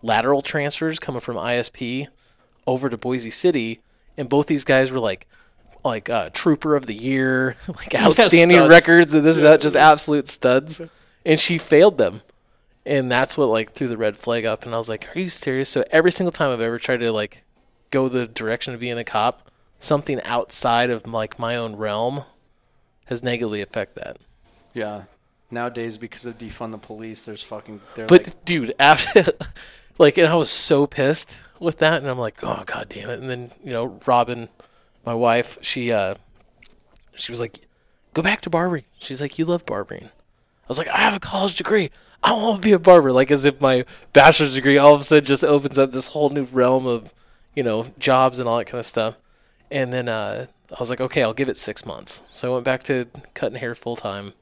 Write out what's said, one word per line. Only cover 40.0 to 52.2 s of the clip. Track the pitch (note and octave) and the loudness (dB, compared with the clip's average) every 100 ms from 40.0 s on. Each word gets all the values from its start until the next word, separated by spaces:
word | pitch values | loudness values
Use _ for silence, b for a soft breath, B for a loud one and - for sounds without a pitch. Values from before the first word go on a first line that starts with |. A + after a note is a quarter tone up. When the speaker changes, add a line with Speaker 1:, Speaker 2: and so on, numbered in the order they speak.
| - | -18
Speaker 1:
I | _ _ _ _ _ _ | _ _ _ _ _ _
was | C3 | -8
like, | E3 | -4
"I | - | 0
have | A3 | 0
a | G3+ | -2
college | - G3 G3 E3+ | -6 -4 -4 -4
degree. | - G#3+ E3 b b b | -2 -2 -2 b b b
I | - | -2
won't | A3+ A#3 G3+ | 0 -2 0
be | G#3+ | 2
a | G3 | 4
barber." | F3 F3+ C#3 | 8 8 8
Like, | B2+ C3+ | 2 4
as | D3 C#3 | 4 2
if | C3 | 2
my | C#3 C3 B2 B B | 0 0 -2 B B
bachelor's | C#3 C#3+ E3 D3 C3 | 6 8 6 0 0
degree | C3 C#3 | 4 6
all | C#3+ D3 | 8 6
of | |
a | |
sudden | C#3 D3+ C3+ | 6 2 4
just | C#3 | 0
opens | D3 D3 C#3 C3 | 2 2 0 0
up | C3+ | 0
this | B2+ C3 | 0 -8
whole | D3+ D3 | -2 -2
new | C#3+ B2+ | -2 -4
realm | B2+ B2 C3 B2+ | 0 2 2 0
of, | A#2+ G#2 _ _ _ _ | -6 -8 _ _ _ _
you | - | -6
know, | B2 A2 A#2+ - | -4 -4 -6 -6
jobs | - C3 C3 B2 | 0 2 2 0
and | B2 | -4
all | A#2 | -4
that | G#2 | -6
kind | A#2+ | -10
of | A2+ | -6
stuff. | - A2 A2+ _ _ _ _ _ | -4 -4 -8 _ _ _ _ _
And | C#3+ B2+ | -8 -6
then, | B2+ A#2+ | -6 -6
uh, | A2 G#2 G#2 B2+ _ _ | -6 -6 -10 -14 _ _
I | - | -12
was | A#2+ | -8
like, | B2 | -6
"Okay, | B2+ - | -4 -2
I'll | A2+ A2+ | -2 -2
give | C3 | -4
it | - | -4
six | - G#2 - | -6 -8 -12
months." | C2 - - | -14 -12 -12